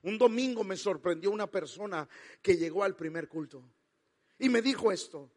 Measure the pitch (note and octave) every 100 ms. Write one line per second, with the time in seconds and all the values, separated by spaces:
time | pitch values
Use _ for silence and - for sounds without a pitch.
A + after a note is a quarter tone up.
0 | E3+ G#3+ A#3+ A#3 C4 A#3 G3+ F#3 G3+ D#3+
1 | F3 E3 F#3+ G#3+ G3+ G3 D3+ F3 G#3 E3+
2 | D3 - - - - F3 E3 E3+ G3 F#3+
3 | D#3+ E3 D3+ D#3+ D3 C#3 B2 _ _ _
4 | _ _ _ _ C4 A#3+ A#3+ B3+ A3 F#3
5 | - D3+ C3+